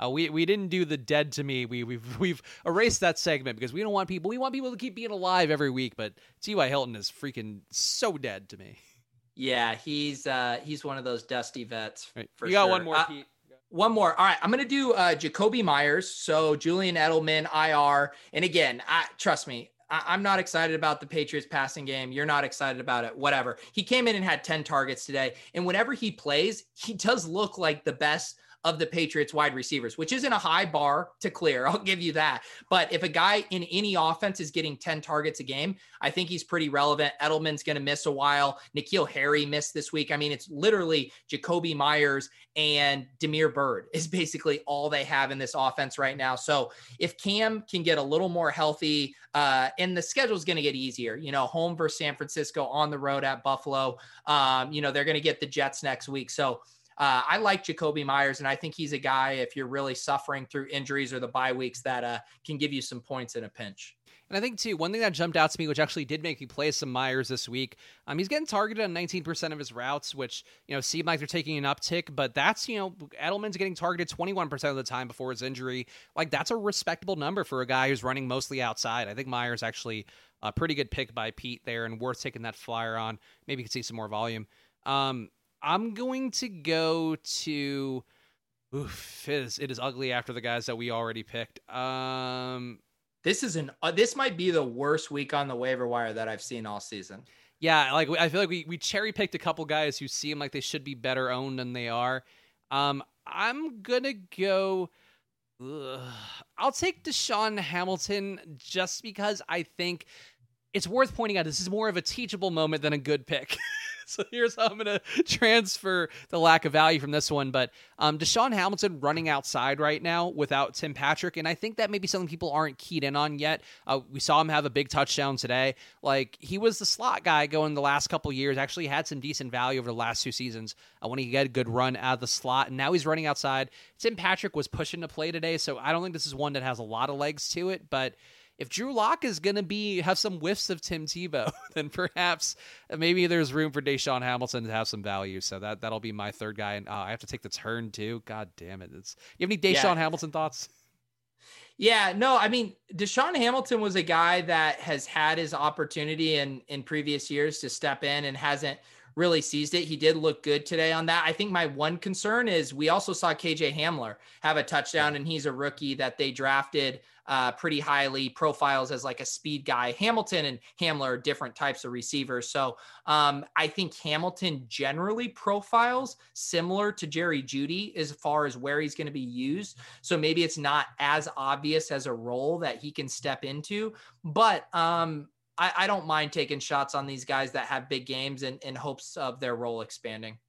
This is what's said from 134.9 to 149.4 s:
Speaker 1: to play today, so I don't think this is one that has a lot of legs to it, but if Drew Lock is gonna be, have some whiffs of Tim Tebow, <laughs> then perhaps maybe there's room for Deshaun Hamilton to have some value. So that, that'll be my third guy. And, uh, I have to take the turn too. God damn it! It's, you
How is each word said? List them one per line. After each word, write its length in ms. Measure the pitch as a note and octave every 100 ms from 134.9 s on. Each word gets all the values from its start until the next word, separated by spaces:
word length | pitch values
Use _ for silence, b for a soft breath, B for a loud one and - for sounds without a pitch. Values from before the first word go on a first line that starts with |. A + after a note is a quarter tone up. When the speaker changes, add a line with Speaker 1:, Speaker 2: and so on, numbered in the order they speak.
| F3
Speaker 1:
to 60 | E3
play 220 | - D#3+
today, 260 | E3 D#3+ E3
so 220 | - B2
I 140 | C3+
don't 100 | E3
think 120 | F#3
this 120 | D#3+ D3+
is 80 |
one 200 | C3+ D3
that 100 | C#3
has 160 | C3 A#2+
a 20 |
lot 280 | A2 A2+ C3+
of 60 | C#3
legs 320 | D3 D3 -
to 180 | E3+ F#3
it, 200 | F#3+ -
but 260 | C#3 C3 - b b b b
if 100 | C3
Drew 240 | - B3+
Lock 320 | B3 G#3+ E4
is 160 | B3+ E3
gonna 220 | F#3 G3+
be, 400 | F3 G#3 G#3 F#3
have 160 | D#3+ F#3
some 200 | G#3+ F3
whiffs 300 | D#3+ G#3 -
of 140 | F3
Tim 240 | - E3 D#3
Tebow, 440 | F3 F3 D3 A#2 -
<laughs> 100 | -
then 160 | D#3+ D3
perhaps 680 | - F3+ F3 F3 E3 - - B B B
maybe 320 | D#3 E3 F3+ F3
there's 280 | E3+ C#3+
room 180 | D3 D#3
for 80 | C#3
Deshaun 400 | C#3+ C3+ D3 B2+
Hamilton 440 | B2+ B2 B2 B2
to 60 | A2+
have 160 | A2 A2
some 160 | G#2+
value. 380 | G2+ G2 G2 F#2+
So 180 | - F#2+
that, 200 | G#2 G#2
that'll 180 | A2 A2
be 140 | A2
my 180 | G#2 G#2
third 280 | - G#2+ G#2+
guy. 160 | G#2
And, 120 | G#2 G2
uh, 60 |
I 180 | G#2 F#2+
have 100 | A2+
to 60 | -
take 140 | C3+
the 80 | G2+
turn 420 | - A2 A#2 A2+
too. 320 | G#2 G#2+ A#2 -
God 240 | A2 F#2+ -
damn 240 | E2+ F#2+
it! 80 | F2
It's, 220 | D#2 - - B
you 80 | B